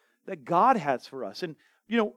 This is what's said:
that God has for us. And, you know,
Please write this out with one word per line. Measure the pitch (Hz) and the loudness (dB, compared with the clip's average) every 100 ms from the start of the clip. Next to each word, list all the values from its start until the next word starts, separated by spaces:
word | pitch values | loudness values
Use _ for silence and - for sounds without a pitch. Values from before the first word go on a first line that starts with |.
| _ _ | _ _
that | - 175 127 | -14 -12 -2
God | 175 233 240 | 2 4 4
has | 147 123 - | 0 -2 -4
for | 135 104 | -12 -10
us. | - | -8
And, | - - _ _ - | -10 -10 _ _ -2
you | 233 | 0
know, | 214 | 0